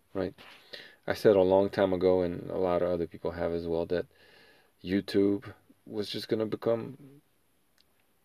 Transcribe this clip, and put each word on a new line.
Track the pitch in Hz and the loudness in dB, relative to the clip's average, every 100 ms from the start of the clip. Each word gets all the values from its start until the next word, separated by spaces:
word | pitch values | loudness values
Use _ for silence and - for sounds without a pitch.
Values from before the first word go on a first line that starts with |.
| _ | _
right? | 98 92 - - - - - - - - | -6 -6 -8 -20 -20 -20 -20 -20 -10 -6
I | |
said | 95 117 98 | 2 6 6
a | |
long | 92 95 98 | 6 4 4
time | - 98 | 2 2
ago, | 90 92 92 | 2 2 2
and | 87 92 90 | 0 -4 -6
a | 87 | -2
lot | 92 87 | 0 0
of | 87 | 0
other | 87 82 | -2 -4
people | 82 85 | -6 -8
have | 85 85 | -4 -4
as | 85 85 | -4 -4
well, | 82 85 | -4 -2
that | 87 - _ - - - _ _ _ | -4 -6 _ -20 -20 -20 _ _ _
YouTube | 85 98 90 101 101 101 101 - _ _ - | -4 -2 0 2 2 2 -4 -18 _ _ -12
was | 110 104 | -10 -8
just | 113 - | -8 -4
gonna | 110 110 | -4 -2
become, | 107 117 113 117 131 139 139 _ _ _ _ _ _ _ _ _ _ | -4 -2 -2 -4 -14 -20 -20 _ _ _ _ _ _ _ _ _ _